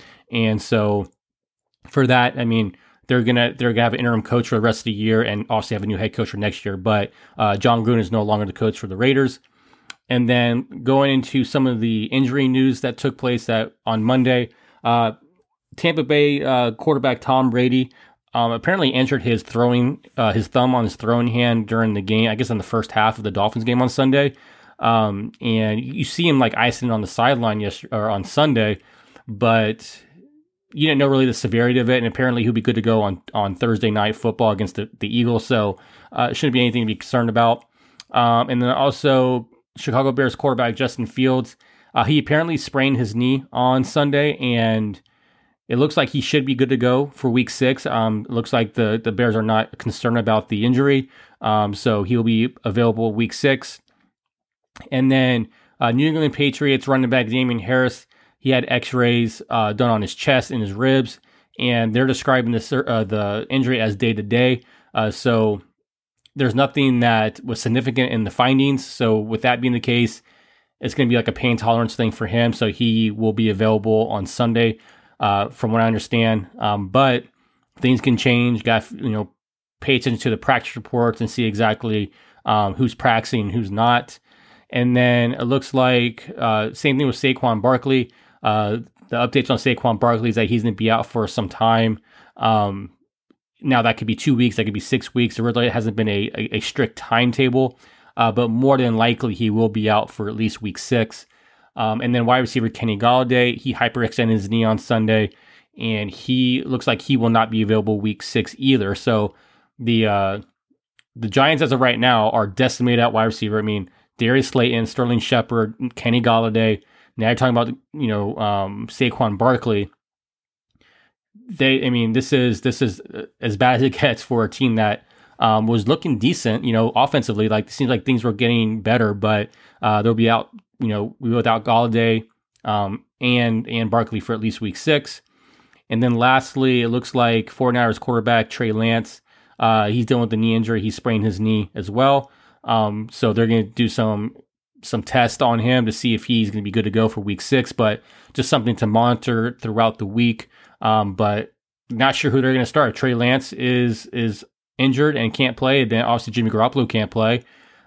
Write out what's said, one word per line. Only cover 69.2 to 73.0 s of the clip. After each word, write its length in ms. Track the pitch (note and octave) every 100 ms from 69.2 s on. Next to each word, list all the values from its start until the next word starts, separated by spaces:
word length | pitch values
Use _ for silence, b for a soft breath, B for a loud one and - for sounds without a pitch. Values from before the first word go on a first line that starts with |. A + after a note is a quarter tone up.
| G#2+ A2
that 180 | B2 A#2+
being 140 | B2+
the 80 | A#2+
case, 400 | B2 A#2+ A2+ - _ b b b b b
it's 160 | B2 -
gonna 140 | B2
be, 80 | A#2+
like, 100 | A2+
a 60 |
pain 240 | - B2 A#2
tolerance 380 | A#2 A#2 A2+ -
thing 160 | A2+
for 160 | - G#2+
him. 260 | A#2 A#2
So 160 | A2 A2
he 420 | - A#2 A2+